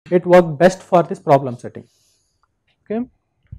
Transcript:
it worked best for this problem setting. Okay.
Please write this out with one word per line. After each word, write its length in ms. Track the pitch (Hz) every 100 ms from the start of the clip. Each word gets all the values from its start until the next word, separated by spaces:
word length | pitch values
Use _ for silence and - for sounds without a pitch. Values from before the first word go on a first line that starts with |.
| -
it 140 | 175
worked 320 | 175 175 170 143
best 260 | 180 185
for 200 | - 180
this 160 | 165 196
problem 400 | - 139 135 117
setting. 300 | 113 110 104 _ _ _ _ _ _ _ _ _
Okay. 240 | - 214 254 _ _ _ _